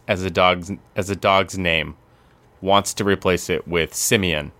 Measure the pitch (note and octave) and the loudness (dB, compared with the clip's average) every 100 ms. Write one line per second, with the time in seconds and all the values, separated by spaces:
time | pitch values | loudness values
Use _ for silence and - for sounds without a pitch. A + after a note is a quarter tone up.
0 | - F#2+ F#2 E2+ F2+ F2+ F2+ F#2+ _ - | -4 -2 -2 2 2 2 -4 -12 _ -8
1 | F#2+ F#2 G#2 G2 F#2 F#2+ F2+ D#2+ D2+ - | -4 -2 2 2 2 -2 0 0 -2 -10
2 | _ _ _ _ _ - F#2+ G2+ G2 - | _ _ _ _ _ -8 2 2 2 -2
3 | G2+ F#2+ F#2+ F2+ - F2+ - E2+ D#2 - | 0 2 2 0 0 -4 -2 -2 -2 -4
4 | - A#2 F#2 D#2 D2 - | 0 0 2 -2 -4 -14